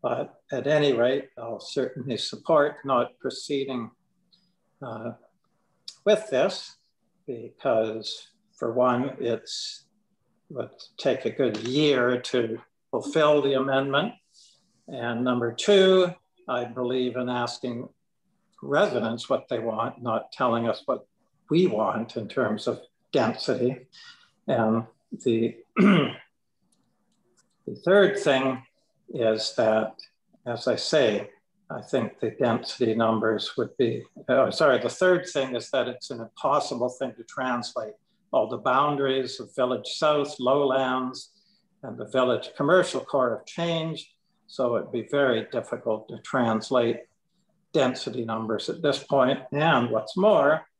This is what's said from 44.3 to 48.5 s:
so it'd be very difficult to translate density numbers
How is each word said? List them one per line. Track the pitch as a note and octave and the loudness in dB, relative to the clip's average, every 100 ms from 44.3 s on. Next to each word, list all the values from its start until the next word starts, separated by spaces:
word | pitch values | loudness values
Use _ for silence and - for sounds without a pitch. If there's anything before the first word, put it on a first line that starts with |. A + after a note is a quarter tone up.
| _ _ | _ _
so | - B2 A#2 | -2 0 0
it'd | - | -2
be | A#2+ A2 | -6 -2
very | C#3+ C3+ A2+ G#2+ | 2 2 2 -2
difficult | B2 - A2+ - A2 - | -6 -6 -6 -2 -4 -4
to | A2+ | -14
translate | - C#3 A#2 A2 - B2+ A#2 A#2 - _ _ _ _ _ _ | -4 0 2 0 2 2 2 -2 -8 _ _ _ _ _ _
density | - B2+ B2 - B2 | 0 0 0 -6 -6
numbers | A2+ A2 A2 | -4 -4 -2